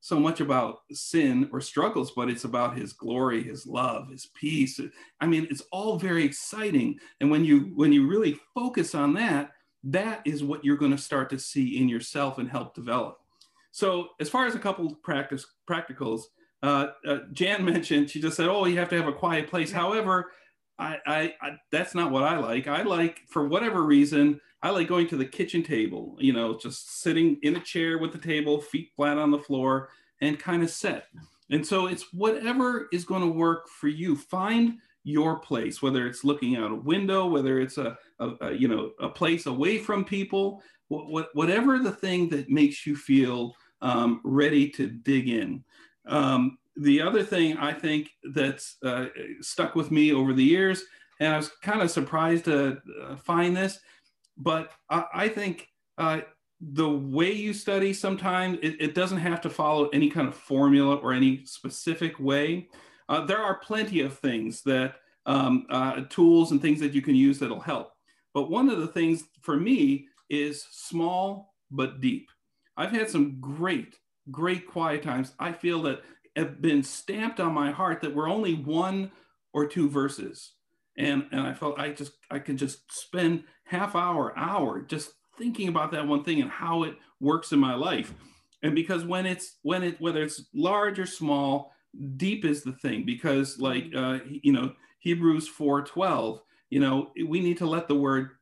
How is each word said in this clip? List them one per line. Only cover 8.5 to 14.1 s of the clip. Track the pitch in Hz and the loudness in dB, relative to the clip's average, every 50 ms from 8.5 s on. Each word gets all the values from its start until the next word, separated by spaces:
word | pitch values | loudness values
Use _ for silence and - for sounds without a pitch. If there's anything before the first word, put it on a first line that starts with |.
| _ | _
focus | 254 240 254 247 208 170 - - | -4 -4 -2 0 -2 -2 -2 -2
on | 160 143 143 151 | 0 0 2 2
that, | 190 233 226 165 139 143 - - _ _ _ _ _ - | 2 2 0 0 0 -2 -4 -12 _ _ _ _ _ -10
that | 135 135 180 202 226 220 220 - | -2 -2 -2 0 -2 -6 -4 -4
is | 143 147 143 143 | -4 -4 -2 -2
what | 139 151 151 147 | -4 -4 -2 0
you're | 139 143 143 | 0 0 2
gonna | 151 139 139 139 | 2 2 2 0
start | 139 - - 139 131 131 | -2 -4 -2 -2 -2 -2
to | - 135 | -6 -8
see | - - - 143 135 127 110 123 | -8 -6 -2 -2 0 0 2 2
in | 131 127 | 2 2
yourself | 117 117 127 - - 147 143 139 131 - | 2 0 -6 -6 -4 -2 -2 -2 -2 -4
and | 120 117 | -8 -6
help | 127 127 - - _ | -6 -8 -8 -8 _
develop. | - 127 123 123 127 113 98 - _ _ _ _ _ _ _ _ _ _ _ | -14 -6 -4 -2 -2 -2 -4 -8 _ _ _ _ _ _ _ _ _ _ _
So | _ - - 190 185 175 175 170 | _ -2 0 0 0 0 -4 -8